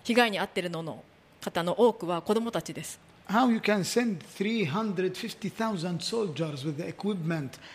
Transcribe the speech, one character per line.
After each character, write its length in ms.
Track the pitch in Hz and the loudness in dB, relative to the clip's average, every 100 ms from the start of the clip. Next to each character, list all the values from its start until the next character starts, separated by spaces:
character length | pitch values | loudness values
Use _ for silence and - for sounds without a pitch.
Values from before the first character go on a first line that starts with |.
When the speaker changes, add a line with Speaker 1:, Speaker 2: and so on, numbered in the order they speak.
Speaker 1:
被 120 | - 240 | 2 4
害 160 | 233 | 4
に 80 | 185 | 2
遭 60 | 196 | -2
っ 20 | |
て 100 | - | -2
い 20 | |
る 60 | 175 | -4
の 120 | 165 | -4
の 220 | 160 104 - - _ - | -6 -10 -14 -20 _ -10
方 220 | - 175 | -6 -2
の 180 | 170 175 | -2 4
多 140 | 233 | 4
く 140 | 214 170 | 4 -2
は 160 | 170 | -2
子 100 | 165 | 0
ど 80 | 214 | 0
も 80 | 233 | 0
た 120 | 170 | -4
ち 120 | 160 | -6
で 100 | 151 | -10
す。 160 | - - - - - | -10 -12 -18 -20 0
Speaker 2:
How 240 | 214 254 | 4 4
you 80 | 220 | 4
can 220 | - 208 | 4 2
send 380 | 170 233 240 175 - - | 2 2 2 -2 -8 -4
three 280 | 202 226 165 | 0 2 0
hundred 480 | 180 220 180 185 185 | 0 -2 0 0 -2
fifty 360 | 226 - 196 | -8 -6 -6
thousand 480 | - 226 196 180 175 | -2 -2 0 -2 -2
soldiers 680 | - 226 202 135 160 143 147 | -2 -2 -2 -2 -2 -2 -4
with 120 | 139 | -4
the 100 | - | -6
equipment 720 | - 202 202 160 165 135 - - | -4 -2 -2 0 -2 -4 -8 -18